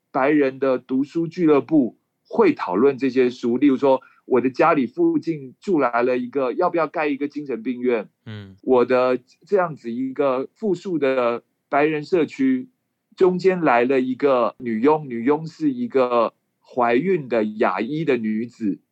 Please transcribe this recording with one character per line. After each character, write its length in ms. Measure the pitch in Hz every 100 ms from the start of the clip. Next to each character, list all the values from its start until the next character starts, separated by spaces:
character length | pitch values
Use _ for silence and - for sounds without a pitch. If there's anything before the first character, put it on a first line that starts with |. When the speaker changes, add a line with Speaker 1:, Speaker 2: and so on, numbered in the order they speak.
| _
Speaker 1:
白 200 | 147 135
人 280 | 151 135 135
的 220 | 135 127
读 240 | - 131
书 240 | 143 170 165
俱 180 | 170 165
乐 140 | 143
部 380 | 123 160 117 - _ _ -
会 240 | - 202
讨 240 | - - 90
论 200 | 139 131
这 120 | 131
些 200 | 123 127
书。 280 | 123 123 123
例 100 | 143
如 80 | 127
说， 260 | 139 131 - _
我 160 | - 131
的 100 | 127
家 240 | 123 160
里 140 | 160 117
附 320 | - 170 160
近 340 | - 156 131 -
住 200 | - 170
来 220 | 127 117
了 160 | 123 127
一 120 | 123
个， 240 | 139 127
要 160 | 131 175
不 80 | 165
要 100 | 151
盖 200 | 170 151
一 100 | 135
个 100 | 143
精 180 | 147 143
神 160 | 117
病 200 | 113 123
院？ 260 | 123 117 92 _ -
Speaker 2:
嗯。 300 | 107 98 95
Speaker 1:
我 220 | - 127 120
的 340 | 127 127 127 - _ _
这 120 | 202
样 180 | 175 139
子 160 | 117
一 220 | 117 131
个 340 | 131 143 131 135 _
富 180 | 220
庶 240 | 175 202 165
的 460 | 135 131 120 120 - _ _
白 160 | 139
人 220 | 151 156 151
社 200 | 180 143
区， 440 | - 135 131 127 _ _ _ _ -
中 200 | 185 185
间 220 | 185 185
来 240 | 156 120
了 160 | 123 135
一 160 | 127 127
个 400 | 139 127 113 -
女 200 | 123 110
佣， 300 | 135 156 143
女 160 | 117 117
佣 200 | 147 160
是 280 | - 156
一 160 | 123 120
个 440 | 135 123 120 110 - _ _
怀 340 | _ - 120 120
孕 320 | 175 180 131
的 160 | 117
亚 380 | 107 107 113 92
裔 240 | 117 151 156
的 100 | 123
女 300 | 110 107 120
子， 340 | - 110 90 _